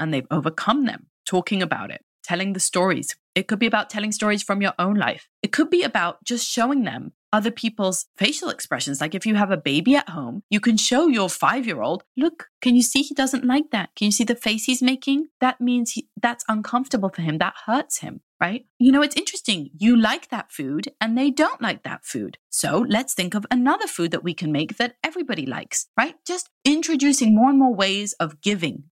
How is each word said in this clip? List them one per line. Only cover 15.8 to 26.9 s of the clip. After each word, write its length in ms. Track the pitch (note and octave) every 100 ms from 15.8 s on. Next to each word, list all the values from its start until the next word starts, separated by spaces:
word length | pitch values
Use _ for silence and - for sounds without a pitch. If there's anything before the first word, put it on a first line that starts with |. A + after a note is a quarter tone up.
| A#3
he, 180 | - - -
that's 220 | A#3+ A#3+ -
uncomfortable 600 | G#3+ G#3 B3 C4 A#3+ F#3+
for 140 | F#3
him. 160 | E3 D#3
That 160 | F3+ - -
hurts 320 | C4 - -
him," 220 | - - _ -
right? 260 | E3+ A3+ _ -
You 140 | B3
know, 100 | C#4
it's 140 | D4 D4+
interesting. 540 | G4+ - - F3+ C#3 D#3
You 200 | A3 A#3+
like 320 | A3 D4+ -
that 240 | A3+ -
food 400 | - C3+ D4+ - -
and 180 | A3+ A#3
they 140 | C#4+
don't 280 | C4+ E4 -
like 220 | A3 -
that 220 | - -
food. 340 | - A2+ G2+ - -
So 360 | - E3 E3+ A#3+
let's 260 | G#3 C4
think 200 | - F3+
of 100 | G#3 G#3
another 380 | B3 C4 F#4+ G#4
food 240 | - E3+
that 100 | -
we 100 | E3+
can 200 | D#3+ D#3
make 240 | D3 D#3+ A3
that 180 | A#3+ -
everybody 420 | D#4+ F4+ B3+ E3
likes, 440 | C3 - - - - -
right? 160 | D4 -
Just 260 | - F4+ - _
introducing 720 | C#4 D#4 D#4+